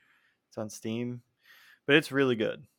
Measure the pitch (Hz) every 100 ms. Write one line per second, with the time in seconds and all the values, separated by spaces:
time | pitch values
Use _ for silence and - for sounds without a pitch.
0 | _ _ _ _ _ - 107 - 113 113
1 | 123 123 - _ _ - - _ - 151
2 | 156 135 131 113 107 - -